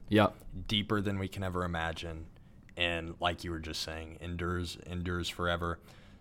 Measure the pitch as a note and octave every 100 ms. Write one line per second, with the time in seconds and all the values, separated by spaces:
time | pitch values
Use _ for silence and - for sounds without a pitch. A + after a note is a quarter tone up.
0 | - G#2 G#2 - - F#2 F2+ G#2+ G2 G#2
1 | G2 G2 F#2+ - F#2+ F2+ F2+ E2 E2 D#2+
2 | E2+ D#2 D#2+ - - - - - F2 E2+
3 | E2 E2+ F2 E2+ F2 E2 D#2 D#2 - D#2+
4 | D#2+ D#2+ E2+ F2 F2 F2+ F2 - - F2+
5 | F2 F2+ E2+ - F2 E2+ E2+ E2 - -
6 | - -